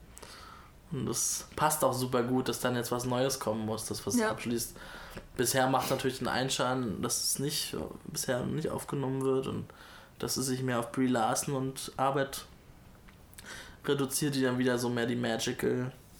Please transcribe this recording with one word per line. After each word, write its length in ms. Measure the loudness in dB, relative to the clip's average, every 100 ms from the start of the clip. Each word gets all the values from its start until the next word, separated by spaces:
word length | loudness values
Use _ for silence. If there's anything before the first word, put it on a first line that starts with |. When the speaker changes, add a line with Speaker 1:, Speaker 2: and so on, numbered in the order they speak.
| -20 -18 -18 -16 -18 -18 -20 -20 -8 -4
Speaker 1:
Und 100 | -2
das 400 | 0 -2 -2 -6 0
passt 280 | 2 4
auch 100 | 4
super 300 | 2 2 2
gut, 240 | 4 2 2
dass 120 | 0
dann 160 | 0 0
jetzt 160 | 0
was 140 | -2 0
Neues 340 | 2 2 0
kommen 260 | 0 0 -2
muss, 200 | -4 -4
das 200 | -4 0
was 100 | 2
Speaker 2:
Ja. 120 | 2
Speaker 1:
abschließt. 440 | 0 0 0 -2 -8 -14 -14 -14 -14 -8 0
Bisher 320 | 2 4 6
macht 220 | 4 2
natürlich 300 | 2 2 0
den 80 | 0
Einschein, 760 | 0 0 2 2 2 0 -2
dass 220 | -2 0
es 160 | 0 0
nicht, 360 | 0 -2 -2 -4 -6 -8 -8
bisher 380 | -4 0 0
nicht 260 | 0 -2 -2
aufgenommen 520 | -4 -4 -2 0 0
wird 260 | 2 2 0
und 180 | -4 -8 -12 -20 -20 -20 -8
dass 180 | -4 0
es 100 | 0
sich 160 | 0
mehr 160 | 0 0
auf 120 | 0
Brie 160 | 2 4
Larson 480 | 4 4 2 0 -2
und 360 | -2 -4 -8 0
Arbeit 480 | 2 2 0 -4 -12 -18 -20 -20 -20 -20 -20 -20 -20 -18 -14 -14 -16 -6 0
reduziert, 500 | 2 2 0 0 2
die 60 |
dann 160 | 2 4
wieder 200 | 4 4
so 120 | 2
mehr 160 | 2 0
die 100 | 0
Magical, 760 | 0 0 0 0 0 0 -2 -8 -18